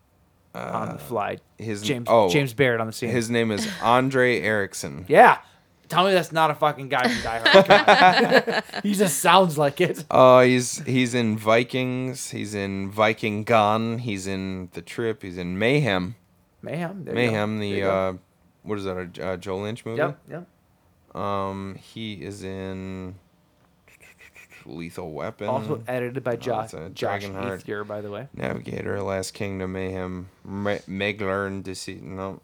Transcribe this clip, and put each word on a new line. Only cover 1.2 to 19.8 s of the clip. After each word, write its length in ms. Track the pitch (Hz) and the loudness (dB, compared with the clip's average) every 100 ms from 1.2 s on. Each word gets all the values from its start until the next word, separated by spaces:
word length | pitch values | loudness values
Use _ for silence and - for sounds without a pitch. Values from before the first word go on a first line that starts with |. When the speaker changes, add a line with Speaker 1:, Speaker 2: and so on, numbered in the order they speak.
| 98 98 - _ | -4 -6 -14 _
Speaker 1:
his 240 | 107 104 | -10 -6
Speaker 2:
James, 260 | 107 123 120 | -4 -4 4
Speaker 1:
oh, 200 | 113 139 | 4 6
Speaker 2:
James 240 | 156 139 | 4 0
Barrett 260 | 110 131 117 | 0 0 2
on 80 | 110 | -2
the 60 | |
scene. 160 | - 117 | -4 -2
Speaker 1:
his 200 | 120 113 | -2 0
name 220 | 117 113 | 0 0
is 160 | 101 110 90 | -2 -4 -2
Andre 580 | 104 123 131 131 127 110 | 4 4 4 2 2 2
Erickson. 680 | 95 107 98 - 85 71 90 | 0 -2 -2 -6 -10 -10 2
Speaker 2:
<laughs> 40 | |
Yeah. 300 | 160 240 - - _ _ _ _ | 8 8 6 -2 _ _ _ _
Tell 160 | 160 | 0
me 100 | 190 | 2
that's 180 | 185 156 | 2 2
not 180 | 160 160 | 2 2
a 60 | 147 | 2
fucking 340 | 151 139 135 | 0 0 -2
guy 180 | 135 123 | 0 0
from 140 | 117 | -2
Die 180 | - 113 - | -4 0 6
Hard. 200 | 294 - | 8 8
Speaker 1:
<laughs> 760 | 202 208 233 185 208 - 247 226 | 6 8 8 8 6 4 4 2
Speaker 2:
Come 80 | 208 | -2
on. 80 | - | -4
<laughs> 80 | - | -6
He 140 | 202 196 | -2 2
just 240 | 196 - | 2 2
sounds 360 | 180 185 185 143 | 6 6 6 2
like 240 | 143 - | 0 2
it. 240 | 170 147 - | 0 -2 0
Speaker 1:
Uh, 320 | - 131 127 | 8 10 10
he's, 380 | 127 127 123 - | 8 4 0 -6
he's 300 | 143 127 123 | -2 0 2
in 240 | 123 113 107 | 0 0 0
Vikings. 920 | 107 117 123 131 127 127 127 127 - | 4 4 2 -2 -4 -4 -6 -8 -10
He's 240 | 113 104 104 | -8 -6 -4
in 340 | 98 98 98 | -4 -4 -6
Viking 540 | 104 110 110 113 104 | 2 2 2 -2 -4
Gun. 560 | 104 113 104 110 113 117 | 2 4 4 2 -2 -4
He's 260 | 120 98 95 | -6 -6 -6
in 440 | 95 95 95 90 | -6 -6 -8 -10
The 80 | - | -14
Trip. 400 | - - 113 107 | -12 -6 -4 -4
He's 160 | 98 90 | -8 -8
in 220 | 87 92 | -6 -2
Mayhem. 560 | 113 147 127 95 90 117 _ _ _ _ | 2 2 2 0 -2 -8 _ _ _ _
Speaker 2:
Mayhem. 420 | 113 147 170 196 - | -12 -8 -8 -10 -8
There 80 | |
you 140 | 113 120 | -2 0
go. 0 | |
Speaker 1:
Mayhem, 280 | 107 107 107 | 0 -2 -4
the, 100 | 101 | -4
Speaker 2:
There 80 | 98 | -2
you 60 | |
go. 80 | 98 95 | 0 0
Speaker 1:
uh, 180 | 95 92 - _ _ _ | -2 -6 -14 _ _ _
what 140 | - 104 | -10 -8
is 60 | 98 | -6
that, 340 | 90 90 - | -8 -8 -10
a, 140 | 87 | -8
a 40 | 92 | -8
Joe 200 | 95 95 | -6 -6
Lynch 260 | 104 113 | -6 -8